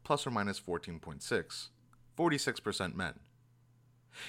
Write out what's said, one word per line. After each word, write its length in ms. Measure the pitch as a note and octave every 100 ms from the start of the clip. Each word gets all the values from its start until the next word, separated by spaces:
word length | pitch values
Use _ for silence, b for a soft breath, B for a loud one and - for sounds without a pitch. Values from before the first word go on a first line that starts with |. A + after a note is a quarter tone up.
plus 240 | - D3 -
or 40 |
minus 280 | A#2 G2+ G2
fourteen 400 | - E2+ - E2
point 240 | - C#2
six, 460 | - - D#2+ - - - - - - -
forty-six 420 | E3+ C#3+ - A#2
percent 380 | - G2 F2+ D#2+
men. 240 | F2 - - _ _ _ _ _ _ _ _ B